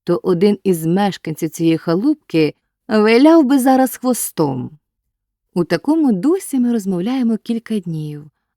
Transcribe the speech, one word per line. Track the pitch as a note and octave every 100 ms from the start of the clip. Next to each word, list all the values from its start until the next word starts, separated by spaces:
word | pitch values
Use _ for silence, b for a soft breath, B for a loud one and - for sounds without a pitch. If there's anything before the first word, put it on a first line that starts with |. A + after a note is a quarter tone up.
то | - F3
один | F#3 F3 G#3 G3+
із | F#3+ E3+ D#3+
мешканців | F#3 G3+ - E3 D3+ D#3+
цієї | - E3 D#3+
халупки | - E3+ C#4 D4+ - E3 D3 - _ _ -
виляв | A3 G#3+ A#3 D4+ E4
би | B3+ C#4
зараз | B3+ C4 C4 -
хвостом". | B3+ A#3 - - D3 C3 B2+ D3+ _ _ _ _ _ _ _
У | F3+
такому | E3 E3+ - E4 C#4+
дусі | F#3 B3 F#4+ - C4+
ми | A#3+
розмовляємо | A#3 F#3+ F3+ G3+ C4+ A#3 A3
кілька | - A#3 - G#3+
днів, | F3 D#3+ D3+ D3 D3+ _ _